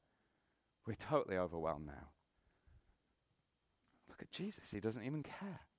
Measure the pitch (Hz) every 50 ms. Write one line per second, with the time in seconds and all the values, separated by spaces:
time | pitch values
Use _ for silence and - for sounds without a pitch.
0 | _ _ _ _ _ _ _ _ _ _ _ _ _ _ _ _ - 110 104 -
1 | - - 151 143 - - 95 92 90 82 82 82 80 80 78 73 78 73 71 65
2 | 73 71 - _ _ _ _ _ _ _ _ _ _ - - - _ _ _ _
3 | _ _ _ _ _ _ _ _ _ _ _ _ _ _ _ _ _ _ _ _
4 | _ - - - - - - - 180 214 - - - - 110 101 95 110 110 120
5 | 107 131 151 151 139 - - - 190 202 165 - - _ _